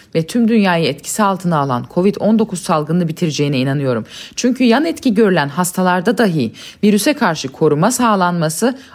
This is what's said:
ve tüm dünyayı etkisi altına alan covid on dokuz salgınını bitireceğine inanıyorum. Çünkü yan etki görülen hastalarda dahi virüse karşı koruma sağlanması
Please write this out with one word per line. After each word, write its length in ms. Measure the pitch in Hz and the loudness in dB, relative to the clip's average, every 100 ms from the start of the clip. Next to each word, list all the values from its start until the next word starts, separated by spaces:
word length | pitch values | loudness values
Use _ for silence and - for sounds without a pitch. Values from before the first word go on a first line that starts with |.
| - | -6
ve 120 | 160 165 | -4 -2
tüm 220 | 240 226 | 0 2
dünyayı 400 | 226 190 170 143 | 4 2 2 0
etkisi 340 | - - - | -4 -6 -2
altına 360 | 202 185 175 156 | 0 0 0 0
alan 280 | 139 120 123 | 0 -2 -4
covid 200 | - 190 - | 0 0 0
on 180 | 202 220 | 0 2
dokuz 240 | 214 180 | 0 -4
salgınını 460 | - 160 151 175 170 | -2 -2 0 -2 -2
bitireceğine 500 | 156 165 143 143 135 | -2 -4 0 0 0
inanıyorum. 480 | 135 143 135 117 110 - - - | 0 -2 -2 -4 -6 -14 -14 -4
Çünkü 280 | 247 254 | -2 2
yan 200 | 254 233 | 2 2
etki 300 | 330 320 269 | 0 -2 0
görülen 340 | 202 214 175 143 | 2 2 2 0
hastalarda 720 | 143 175 - 185 180 180 190 | -2 -2 0 0 0 0 0
dahi 340 | 214 160 113 - - - | 0 0 -4 -6 -18 0
virüse 300 | 208 208 302 | 2 2 0
karşı 340 | - 202 156 - | 0 -2 -2 -8
koruma 420 | - 156 147 165 | 0 2 2 2
sağlanması 880 | - 240 202 175 175 160 160 233 254 - | 2 2 2 0 0 -2 0 -2 -2 -12